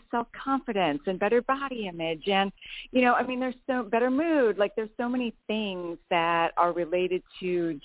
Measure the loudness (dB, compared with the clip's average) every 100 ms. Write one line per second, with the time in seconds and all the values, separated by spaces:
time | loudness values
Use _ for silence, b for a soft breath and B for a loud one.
0 | -4 -4 -4 -6 -2 -2 0 0 2 0
1 | -2 0 2 2 2 -2 -4 -6 -8 -4
2 | -4 -4 0 2 2 -4 B B B 2
3 | 4 4 0 -2 -4 -6 -4 -4 0 0
4 | 2 2 2 4 2 2 0 -2 -6 -4
5 | -4 -2 -4 -6 -4 -4 -2 -6 -8 -8
6 | -2 2 2 2 2 2 2 2 0 0
7 | 0 -2 -6 -8 -4 -2 -2 -2